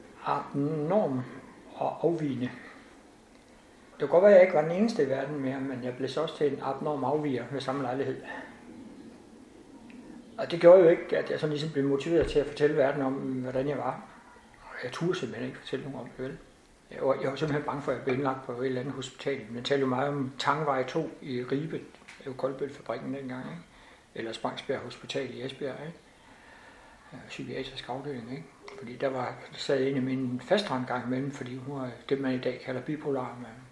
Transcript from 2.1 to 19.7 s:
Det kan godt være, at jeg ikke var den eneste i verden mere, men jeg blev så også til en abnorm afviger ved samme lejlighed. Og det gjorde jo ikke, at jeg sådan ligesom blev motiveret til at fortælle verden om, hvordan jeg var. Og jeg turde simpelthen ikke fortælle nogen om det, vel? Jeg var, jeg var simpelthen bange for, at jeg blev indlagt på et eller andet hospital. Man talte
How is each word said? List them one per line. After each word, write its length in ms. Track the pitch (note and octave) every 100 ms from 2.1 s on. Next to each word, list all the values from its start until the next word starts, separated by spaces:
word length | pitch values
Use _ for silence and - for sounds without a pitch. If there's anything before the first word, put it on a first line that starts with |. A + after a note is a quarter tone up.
| D#3+ D3 A#2+ B2+ - - - - - - - - - - - - - -
Det 80 | -
kan 80 | C#3+
godt 160 | E3
være, 80 | G3+
at 40 | F#3+
jeg 80 |
ikke 120 | F#3 D3+
var 60 |
den 100 | D#3+
eneste 320 | F3+ A3+ -
i 60 | C3
verden 300 | C3+ C#3 D3
mere, 200 | C3 C3+
men 240 | C3+ A#2+
jeg 120 | B2 B2
blev 120 | B2+
så 120 | D3+
også 160 | D#3 -
til 160 | D3
en 60 | C3+
abnorm 420 | C3+ C3+ D3+ C#3+
afviger 420 | B2+ D3+ D3+ A#2+ A#2
ved 100 | C3+
samme 200 | C3 C#3
lejlighed. 420 | B2 C3+ C3 - - - - - - - - - - - - - - - - - - - - - - -
Og 140 | -
det 100 | E3+
gjorde 220 | E3+ F#3+
jo 60 | E3
ikke, 280 | F3 - D3
at 120 | -
jeg 100 | C#3
sådan 140 | D#3
ligesom 180 | D3 D#3+
blev 160 | C#3+ C#3
motiveret 400 | C#3 E3 E3 B2+
til 120 | D3
at 80 | C#3
fortælle 300 | - D3 D3+
verden 240 | C3+ D3
om, 120 | C3+
hvordan 540 | C3+ C3+ C3 B2+ C3 C#3+
jeg 100 | C3
var. 240 | B2+ - - - - - - -
Og 120 | - -
jeg 80 | B2
turde 240 | - E3+ E3+
simpelthen 320 | A2 G#2+ B2+
ikke 120 | C3
fortælle 260 | - C3 C#3+
nogen 140 | A#2+
om 100 | G#2 -
det, 80 | C3
vel? 120 | D#3+ - - - - -
Jeg 160 | - C3+
var, 60 | C3+
jeg 80 | C3+
var 60 | C#3
simpelthen 300 | D#3 D3 D3
bange 160 | C#3
for, 100 | C#3
at 60 | A#2+
jeg 60 |
blev 120 | C3 B2+
indlagt 300 | C#3 C3 -
på 160 | A#2+
et 40 | C3
eller 160 | B2+
andet 140 | C3+ C3
hospital. 460 | B2+ - C#3 B2+ G#2+
Man 140 | A#2+
talte 180 | A#2+